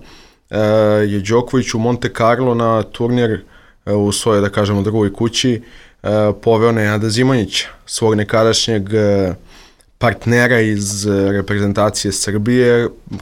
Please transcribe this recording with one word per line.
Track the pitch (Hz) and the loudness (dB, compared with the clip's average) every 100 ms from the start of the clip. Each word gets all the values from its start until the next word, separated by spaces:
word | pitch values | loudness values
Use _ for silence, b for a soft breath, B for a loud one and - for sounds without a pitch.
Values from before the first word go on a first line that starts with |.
| B B B B _ | B B B B _
e, | 104 107 110 107 107 | -2 2 2 4 2
je | 104 101 | 0 -2
Đoković | 98 117 123 131 120 | 0 0 0 -2 -2
u | 113 | -2
Monte | 117 120 120 | -2 -2 -4
Carlo | - 113 120 127 | 0 2 2 0
na | 117 117 110 | 0 0 0
turnir, | 104 - 120 123 117 101 - b b b - | -2 -4 -2 0 0 -2 -8 b b b -4
e, | |
u | 104 101 | 0 0
svojoj, | 98 117 104 | 0 0 0
da | 101 | 0
kažemo, | 104 101 101 | 0 0 0
drugoj | 98 110 101 | 0 0 -2
kući, | 95 113 - 127 113 B B B _ | -2 -4 0 -2 -2 B B B _
e, | 98 107 104 | -4 0 0
poveo | 98 113 110 117 | 0 0 2 2
Nenada | 113 104 107 110 | 2 0 0 -2
Zimonjića, | 110 127 127 98 - - - - | 0 2 0 -2 -6 -8 -14 -14
svog | - 110 | -2 0
nekadašnjeg, | 107 101 113 113 107 - 107 95 | 0 0 2 2 0 -2 -4 -2
e, | 110 104 101 92 87 b b b b _ _ | 0 2 2 0 -4 b b b b _ _
partnera | 120 98 117 120 120 120 | -2 -2 0 2 4 2
iz, | 110 104 101 101 104 | 2 -2 -4 -4 -2
e, | 98 98 | 0 0
reprezentacije | 101 95 104 101 101 104 - 104 | 0 -2 -2 0 0 0 0 -4
Srbije, | - - 104 107 123 123 120 120 - - 98 | -4 -4 -2 0 2 4 2 0 -6 -14 -14